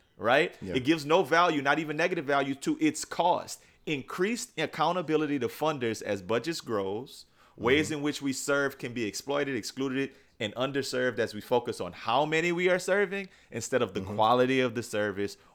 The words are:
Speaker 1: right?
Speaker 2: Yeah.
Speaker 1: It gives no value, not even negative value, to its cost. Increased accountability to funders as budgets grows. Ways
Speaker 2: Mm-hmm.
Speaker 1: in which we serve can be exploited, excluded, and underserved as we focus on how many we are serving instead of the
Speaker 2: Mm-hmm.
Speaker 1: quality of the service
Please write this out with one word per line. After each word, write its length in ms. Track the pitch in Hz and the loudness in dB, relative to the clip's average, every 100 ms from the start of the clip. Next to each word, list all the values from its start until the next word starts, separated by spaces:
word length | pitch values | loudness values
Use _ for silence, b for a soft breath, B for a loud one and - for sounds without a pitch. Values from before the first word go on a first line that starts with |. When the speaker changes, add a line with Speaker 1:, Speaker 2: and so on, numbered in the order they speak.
| _ - | _ -4
Speaker 1:
right? 360 | 107 143 175 - | 2 4 2 -4
Speaker 2:
Yeah. 120 | 95 | -4
Speaker 1:
It 100 | 107 | -2
gives 220 | 123 165 143 | 2 0 4
no 180 | 180 | 2
value, 380 | 139 165 180 147 | 4 4 4 2
not 180 | 135 151 | 2 0
even 160 | 156 151 | 0 -2
negative 300 | 180 170 139 | 0 -2 0
value, 300 | 139 139 135 | 0 0 -2
to 220 | 160 151 | -4 2
its 240 | 156 151 - | 0 0 -8
cost. 560 | - 175 123 - - b b - | -2 0 0 -4 -14 b b -6
Increased 640 | 143 - - 202 233 - - | -6 -6 -2 -2 -2 -8 -6
accountability 800 | 151 - 156 180 151 151 147 143 | -6 0 0 0 0 0 0 -2
to 80 | 113 | -2
funders 540 | - 151 143 117 107 | -2 -2 0 -2 -2
as 200 | - 101 | -4 -4
budgets 380 | 90 117 160 160 | 0 -2 -2 -6
grows. 680 | 123 104 95 107 139 - - b b - | -4 -2 -2 -4 -8 -18 -20 b b -4
Ways 300 | 113 151 151 | 4 4 2
Speaker 2:
Mm-hmm. 80 | |
Speaker 1:
in 80 | 147 | -2
which 200 | 147 139 | -2 -2
we 120 | 139 | -4
serve 440 | 127 - 143 139 - | -4 0 2 0 -4
can 140 | 127 | -8
be 120 | 120 104 | -4 -4
exploited, 500 | - 135 143 139 120 | -4 -4 -2 0 -4
excluded, 560 | - 127 135 131 135 b b b | -6 -4 -2 -2 -4 b b b
and 140 | 110 120 | -6 -2
underserved 640 | 135 135 - 127 127 113 | -2 -2 -2 0 0 0
as 160 | 104 | -2
we 80 | 104 | -4
focus 400 | - 120 120 - | 0 0 0 -6
on 100 | 90 | -8
how 300 | - 113 127 151 | -6 0 2 2
many 260 | 160 175 | 2 0
we 180 | 175 180 | 2 2
are 80 | 180 | 2
serving 500 | 185 202 185 196 190 b b | 2 2 0 -4 -10 b b
instead 300 | 120 - 127 | -10 -2 0
of 120 | 107 | 0
the 80 | 98 | -2
Speaker 2:
Mm-hmm. 140 | 95 104 | -4 2
Speaker 1:
quality 440 | 110 123 127 131 | 4 6 6 4
of 140 | 127 113 | 2 -2
the 80 | |
service 540 | 110 107 104 98 101 - b | -4 -2 -2 -2 -6 -6 b